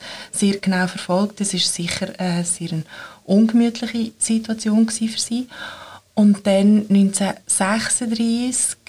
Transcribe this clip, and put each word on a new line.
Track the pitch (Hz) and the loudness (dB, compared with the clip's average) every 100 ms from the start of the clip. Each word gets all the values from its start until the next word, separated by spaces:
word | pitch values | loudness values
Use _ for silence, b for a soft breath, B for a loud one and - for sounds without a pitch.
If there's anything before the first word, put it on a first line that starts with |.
| B B B | B B B
sehr | - 202 196 | 0 0 0
genau | 190 185 185 | 0 0 -2
verfolgt. | - - 180 208 - | -4 -2 0 0 -4
Das | 202 | -4
ist | 180 - | -2 -2
sicher, | - 170 - 190 - | -4 -6 -6 -8 -4
äh, | 185 175 | -2 -2
sehr | 175 - 170 | -4 -6 -6
eine | 160 151 B B B | -6 -8 B B B
ungemütliche | - 196 226 233 233 233 226 233 226 - | 2 4 6 4 2 0 -6 -4 -6 -6
Situation | - 220 220 220 214 214 226 | -2 -2 -2 -4 0 2 2
gsi | - 220 | 0 -4
für | 220 | -4
sie. | - 233 247 B B B B B _ | -4 -4 -6 B B B B B _
Und | - 208 202 202 | 4 4 4 2
dann | 196 202 214 214 | 4 6 4 4
neunzehnhundertsechsunddreißig | 196 196 - 196 - - - 190 220 226 - 240 226 226 233 247 254 - - | 4 4 2 -2 -4 -6 -2 0 0 -2 -4 -2 -2 0 0 -2 -2 -4 -6